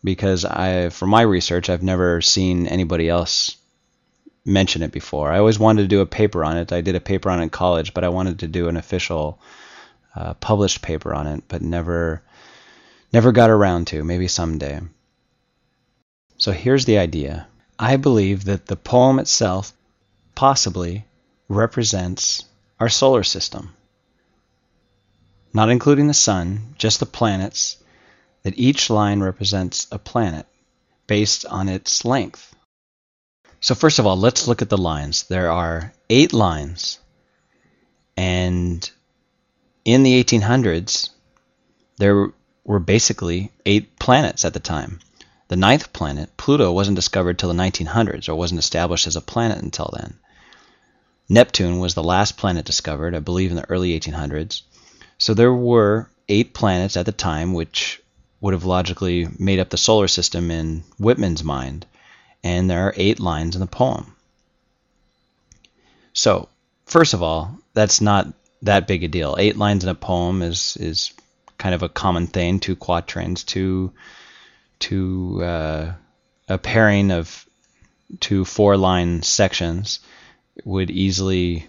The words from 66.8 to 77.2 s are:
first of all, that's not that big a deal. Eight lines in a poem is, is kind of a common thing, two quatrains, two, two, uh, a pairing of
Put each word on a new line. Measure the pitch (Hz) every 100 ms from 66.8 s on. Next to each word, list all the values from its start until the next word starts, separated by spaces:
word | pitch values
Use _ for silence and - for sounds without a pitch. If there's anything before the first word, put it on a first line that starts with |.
| -
first | 165 160
of | 95
all, | 82 80 82 147 _
that's | 110 104 104
not | 104 101 82 - _ -
that | 107 101 87
big | 92
a | 82
deal. | 85 73 71
Eight | 104 107
lines | 104 101
in | 92
a | 87
poem | - 90 87 92
is, | 85 85 - -
is | 82 80 - - _ _ _ -
kind | 95
of | 87
a | 85
common | - 95 85 85
thing, | 92 87 95
two | - 92
quatrains, | - 87 - 90 87 90
two, | - - 95 92 92 - - - - - - _ _ -
two, | - 98 92 92 90 95
uh, | 87 85 78 78 80 92 _ _ _ _ -
a | 95
pairing | - 113 107 101 101
of | 87